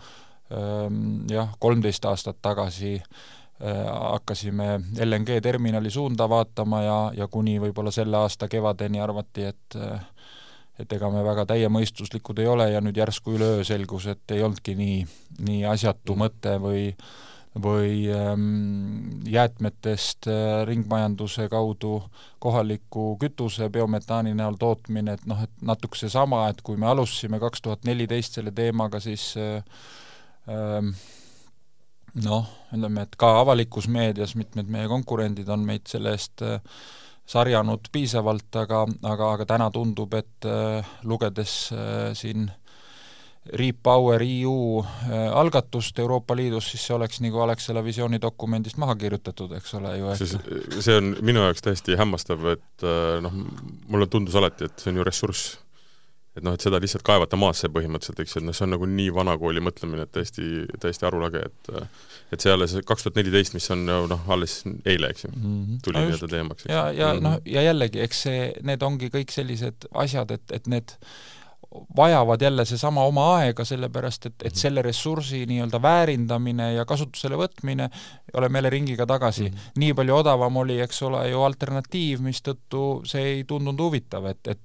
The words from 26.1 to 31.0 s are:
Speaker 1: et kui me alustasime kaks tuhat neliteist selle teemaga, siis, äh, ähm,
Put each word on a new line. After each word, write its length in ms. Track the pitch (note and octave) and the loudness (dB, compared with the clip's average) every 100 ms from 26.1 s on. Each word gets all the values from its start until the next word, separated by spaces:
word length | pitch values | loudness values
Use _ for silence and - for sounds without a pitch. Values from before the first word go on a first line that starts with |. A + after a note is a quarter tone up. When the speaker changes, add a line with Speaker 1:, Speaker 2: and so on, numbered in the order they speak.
| B2+ C#3 A#2+ G#2+ | 2 2 2 0
Speaker 1:
et 140 | G2+ | -2
kui 140 | - G#2 | -6 0
me 100 | A2+ | 2
alustasime 520 | C3+ A#2 - A2 G#2+ | 2 2 -2 -4 -2
kaks 220 | A#2 - | -4 -4
tuhat 220 | A2+ G#2+ | -6 -4
neliteist 560 | - A#2+ A2+ A#2 A2+ - | -2 -2 0 -2 -4 -6
selle 120 | G#2+ | -6
teemaga, 480 | G2+ A#2 A2+ A2 G#2 | -2 0 0 -2 -4
siis, 340 | A2 G#2+ - A2 | -6 -6 -6 -6
äh, 240 | G#2+ G#2+ G#2 - - - - - - - - | -4 -6 -8 -18 -20 -20 -20 -20 -20 -18 -10
ähm, 480 | G#2+ G#2+ G#2 G#2 F#2+ | -6 -2 -2 -2 -4